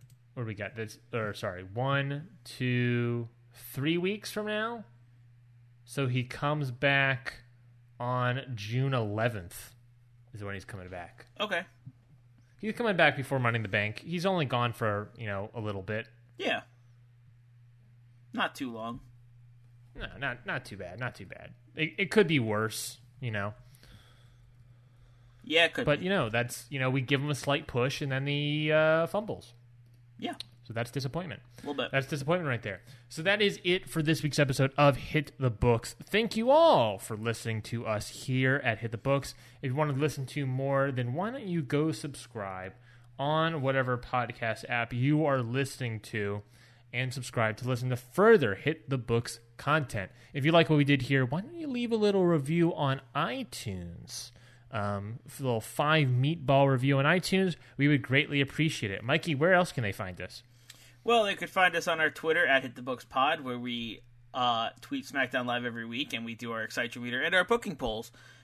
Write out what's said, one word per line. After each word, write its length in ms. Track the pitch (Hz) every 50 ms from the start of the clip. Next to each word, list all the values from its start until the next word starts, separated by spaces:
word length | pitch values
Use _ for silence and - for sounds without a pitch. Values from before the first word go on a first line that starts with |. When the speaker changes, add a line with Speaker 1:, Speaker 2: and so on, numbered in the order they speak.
| - - - _ _ _ _
Speaker 1:
What 100 | 131 120
do 20 |
we 80 | 110 107
got? 220 | 98 104 95 -
That's, 220 | 110 113 110 - - _ _ -
or 220 | 120 110 104 98
sorry, 300 | - - 104 90 90 95
one, 640 | 92 95 113 127 135 139 139 139 139 143 143 156 190 - - -
two, 840 | - - - 127 127 123 123 123 120 120 120 120 120 120 120 117 117 - _ _ _ _ - - - -
three 260 | 131 131 156 165 175
weeks 320 | 175 185 208 214 208 -
from 160 | - 214 214
now. 380 | 208 214 214 214 233 240 233 202 - - - - - - - - - - - - - - - - - - _ -
So 220 | - - - 139
he 160 | 127 123 127 123
comes 480 | 127 - - - 143 151 151 147 131
back 720 | 120 - - 143 139 139 139 135 135 127 - - - - - - _ _ - - - - - - - -
on 420 | 123 123 127 123 123 123 123 131 135 135 127
June 400 | 104 101 107 117 127 131 139 135
eleventh 800 | 127 113 104 104 107 113 123 110 104 85 90 - - - - - - - - - - - - - - - - -
is 120 | 104 101
when 100 | 101 98
he's 100 | 95 90
coming 240 | - - 98 90 90
back. 380 | 92 90 87 - - - - - _ -
Speaker 2:
Okay. 220 | 202 208 190 170 180 - _ _ _ - - _ _ _ - - _ - - - - _ _ -
Speaker 1:
He's 120 | - 214 214
coming 220 | - 240 220 196
back 200 | 170 165 147 127
before 220 | - 131 - 139 131
Money 180 | 127 120 117
in 60 | 117 110
the 60 | 101
Bank. 320 | 95 107 101 107 110 -
He's 260 | - 170 165 180 160
only 180 | 196 190 180 151
gone 280 | 120 143 123 120 120 113
for, 380 | - 117 107 104 101 107 - -
you 100 | - 117
know, 240 | 107 101 98 101 110 -
a 60 | 120
little 220 | 107 107 101 98 92
bit. 240 | 92 107 110 113 - - - - - - -
Speaker 2:
Yeah. 240 | 381 269 139 107 - - _ _ _ - - - - _ _ - _ - - - - - - - - - - - - - - - - - - - - - -
Not 220 | - 196 160 -
too 160 | - 139 123 117
long. 280 | 110 110 117 131 139 - - - - - - - - - - - - - - - - - - -
Speaker 1:
No, 100 | - 196 - - -
not, 280 | - - 123 - -
not 180 | 202 175 135 -
too 120 | - -
bad. 220 | 95 98 87 85 107
Not 140 | 127 120 -
too 120 | - 101
bad. 280 | - - - - - - - - - -
It, 200 | - 139 165 - -
it 120 | 202 170
could 160 | - 220 202
be 120 | 156 165 143
worse, 600 | 120 110 104 104 110 110 - - - - - - - - - -
you 100 | 127 120
know. 240 | 110 104 101 104 107 - - - - - - - - - - - - - - - - - - - - - - - - - - - - - - - - - - - - - -
Speaker 2:
Yeah, 200 | - 151 160 170
it 100 | 160 -
could 100 | - -
Speaker 1:
But, 140 | 156 147 147
Speaker 2:
be. 40 | 175
Speaker 1:
you 40 | 180
know, 180 | 202 190 135 110
that's, 380 | 107 120 120 120 - - - -
you 100 | 143 135
know, 120 | 131 131
we 100 | 127 139
give 200 | 127 117 143 135 139
him 80 | 147
a 40 | 147
slight 320 | - - - 139 151 160
push 360 | - - 127 120 139 139 - 156
and 100 | 139 131
then 140 | 131 139
he, 440 | 143 143 143 147 147 147 151 151 151
uh, 360 | 156 156 156 156 160 160 165
fumbles. 480 | 165 - 202 226 202 123 - - - - - - - - - - - - - - - - -
Speaker 2:
Yeah. 160 | - 349 311 - - - - - -
Speaker 1:
So 100 | - 110
that's 160 | 113 120 -
disappointment. 500 | - 143 127 131 - 160 185 175 107 - - - - -
Speaker 2:
A 20 | -
little 80 | - - - 123
bit. 80 | -
Speaker 1:
That's 160 | - 135 135
disappointment 420 | - 165 143 135 139 170 185 170 143
right 100 | 123 113 -
there. 200 | 107 95 90 - - - - - -
So 140 | - 160 160
that 180 | 190 202 208
is 180 | 214 202 170 - -
it 240 | 175 175 190 - -
for 140 | - 165 156
this 200 | 147 160 - -
week's 160 | 151 - -
episode 320 | 147 131 135 - 135 135 -
of 200 | - 147 143 131
Hit 360 | 120 - - - 156 147 - - -
the 80 | 135 127
Books. 460 | 110 - - 123 117 110 - - - - -
Thank 320 | - - 202 233 208 -
you 140 | 220 226 247
all 480 | 277 311 339 330 277 160 120 110 101 95
for 180 | - - 117
listening 460 | 104 110 117 113 - - 117 113 110 107
to 240 | - - 117 117
us 220 | 117 107 104 - -
here 500 | - - - - 127 127 131 131 135 143 135
at 160 | 127 110 -
Hit 120 | - 113 113
the 60 | 110
Books. 360 | - 135 139 139 127 - - - - - - - -
If 80 | 123
you 40 | 123
want 200 | 143 156 147 139
to 40 | 131
listen 280 | 147 151 143 - 135
to 180 | 127 - 147 143
more, 480 | 131 127 131 135 139 139 135 135 139 139
then 220 | 123 123 120 127
why 160 | 156 185 220
don't 160 | 247 269 247 190
you 140 | 175 170 147
go 280 | 120 143 143 151 160
subscribe 840 | 151 - - 147 135 - - - - 113 101 95 95 92 92 95 - - - - - - - - - -
on 440 | 135 147 151 156 160 165 165 156 131
whatever 340 | 135 135 135 127 127 127
podcast 720 | 120 - - - 127 120 113 120 - 120 113 110 - - -
app 240 | 127 120 117 117 123
you 320 | 120 127 139 151 151 160
are 160 | 147 139 131
listening 600 | 123 113 120 135 139 127 - - 131 120 113 107
to 420 | - - - 110 101 101 101 104 - - _ - - - - - _ _ -
and 220 | 120 127 127 123
subscribe 420 | 139 123 - - 123 113 110 110 -
to 100 | 120 123
listen 200 | 127 120 127 127
to 80 | 127
further 580 | 120 - - - - 196 226 233 196 139 107 95
Hit 360 | - - 139 160 - - -
the 80 | 139 131
Books 420 | 110 - 117 117 120 - - - - - -
content. 540 | - - 139 147 160 143 123 - 110 95 - - - - - -
If 100 | 143 131
you 80 | 156 165
like 160 | 170 165 156
what 80 | 156
we 80 | 147 143
did 180 | 139 143 135 123
here, 220 | 123 139 135 131
why 160 | 123 143 170
don't 140 | 202 269 349
you 100 | 339 320
leave 260 | 294 254 240 240 226 226
a 40 |
little 300 | 220 208 208 196 196 185
review 480 | 175 170 156 135 135 160 170 170 165 -
on 260 | - 147 135 135 139 - - -
iTunes? 1160 | 139 156 208 247 269 254 - - - - 110 - - 87 85 - - - - - - - - - - - - - - - -
Um, 480 | - 110 101 101 101 101 101 104 113 - - - - -
a 40 | 139
little 180 | 131 117 110 -
five 460 | - - - 151 147 156 160 147 131
meatball 640 | 127 123 131 143 165 175 139 123 139 139 139 139
review 280 | 135 123 127 139 139 135
on 80 | 135
iTunes. 500 | 147 170 185 170 - 190 190 190 185 151 - - - - -
We 100 | 139 147
would 140 | 151 135 117
greatly 400 | - 123 139 151 - 147 143 139
appreciate 500 | 139 - - 151 160 - - - 101 98
it. 100 | 95 101
Mikey, 320 | 117 143 165 - 175 156
where 200 | 131 151 180 190
else 180 | 180 180 - -
can 100 | - 117
they 100 | 101 95
find 280 | - 107 92 92 87
us? 220 | 87 90 - - - _ _ _ _ _ - - - - - - _
Speaker 2:
Well, 200 | - 233 233 214
they 100 | 202 196
could 120 | - 180 160
find 240 | - 190 185 175 165
us 140 | 165 156 180
on 120 | 165 160
our 100 | 156 151
Twitter 360 | - - - 160 156 170 175
at 160 | 131 135 131 135
Hit 120 | 131 123
the 60 | - 123
Books 220 | 131 127 120 -
Pod, 360 | - - 131 131 147 165 160
where 180 | 139 127 123 123
we, 440 | 120 123 120 120 117 113 104 - - - - - - - -
uh, 360 | 135 127 123 120 113 113 104 - - -
tweet 240 | - 143 135 123
SmackDown 400 | - 123 139 131 123 131 131 123
Live 180 | 123 120 123 120
every 220 | 123 113 117 117
week, 260 | 113 117 123 151 - -
and 100 | 117 117
we 100 | 117 117
do 180 | 110 120 117 117
our 100 | 113 110
Excite 320 | 110 - - 120 120 -
Your 80 | 123 120
Meter 200 | 123 120 127 143
and 120 | 170 175
our 100 | 185 180
booking 320 | - 233 233 - 208 165
polls. 360 | 127 - 117 107 110 117 - - - - - - -